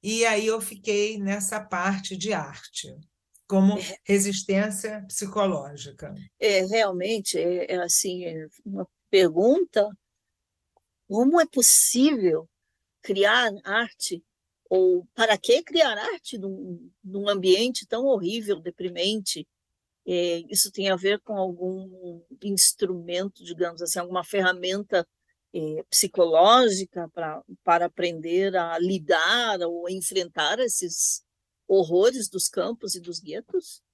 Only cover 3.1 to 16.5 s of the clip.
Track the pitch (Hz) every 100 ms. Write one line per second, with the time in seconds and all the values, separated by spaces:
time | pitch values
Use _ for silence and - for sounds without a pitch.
3.1 | _ _ _ _ 196 190 202 185 190 -
4.1 | 202 202 190 - 196 214 202 214 214 196
5.1 | - 196 214 196 165 139 147 131 - 147
6.1 | 101 - _ 220 196 185 226 208 180 185
7.1 | 226 196 175 165 180 175 185 175 - 202
8.1 | 180 180 160 156 _ - 196 185 _ _
9.1 | 196 180 160 214 311 359 - 208 196 _
10.1 | _ _ _ _ _ _ _ _ _ _
11.1 | 202 254 339 320 - 240 - - 233 277
12.1 | 277 185 156 165 _ _ _ _ _ -
13.1 | 196 196 233 240 202 - 208 233 _ -
14.1 | 170 _ _ _ _ _ 185 185 180 180
15.1 | - 226 208 - 247 339 330 294 208 214
16.1 | 381 - 240 196